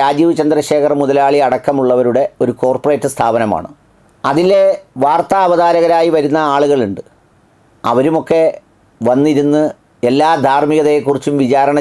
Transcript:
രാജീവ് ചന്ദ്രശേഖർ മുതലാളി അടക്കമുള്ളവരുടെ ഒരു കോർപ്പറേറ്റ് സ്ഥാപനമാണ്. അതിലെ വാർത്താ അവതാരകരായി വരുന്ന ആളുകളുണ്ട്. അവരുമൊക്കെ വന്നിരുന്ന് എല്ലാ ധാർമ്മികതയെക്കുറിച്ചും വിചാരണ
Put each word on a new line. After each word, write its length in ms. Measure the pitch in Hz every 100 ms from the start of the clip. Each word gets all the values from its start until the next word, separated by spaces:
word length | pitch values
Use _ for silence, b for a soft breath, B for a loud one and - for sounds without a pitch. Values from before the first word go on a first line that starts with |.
രാജീവ് 320 | 139 147 170 156
ചന്ദ്രശേഖർ 520 | 151 151 147 151 147 147
മുതലാളി 380 | 139 139 139 143 135
അടക്കമുള്ളവരുടെ 760 | 127 - 139 127 123 120 120 139 -
ഒരു 100 | 127 120
കോർപ്പറേറ്റ് 480 | 127 127 143 143 135
സ്ഥാപനമാണ്. 540 | - 117 113 110 82 - - _ _ _ _ 127
അതിലെ 340 | 139 180 196 196 - - -
വാർത്താ 360 | 139 165 165 196 185
അവതാരകരായി 640 | 170 170 170 165 165 170 160
വരുന്ന 220 | 143 156 151
ആളുകളുണ്ട്. 480 | 143 143 143 104 - - _ _ _ _ _ _ _
അവരുമൊക്കെ 580 | 110 120 143 160 160 165 160 - - _ _ _ 113
വന്നിരുന്ന് 540 | 127 151 143 147 151 151 - _ _ 120
എല്ലാ 200 | 135 156 165 135
ധാർമ്മികതയെക്കുറിച്ചും 880 | 139 147 156 151 147 139 139 147 143
വിചാരണ 360 | 127 139 139 147